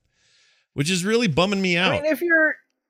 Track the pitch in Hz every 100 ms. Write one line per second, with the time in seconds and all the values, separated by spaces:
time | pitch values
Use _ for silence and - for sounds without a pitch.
0 | _ _ _ _ _ _ _ - 151 185
1 | 185 226 233 139 190 196 190 175 185 196
2 | 311 302 349 320 311 - _ _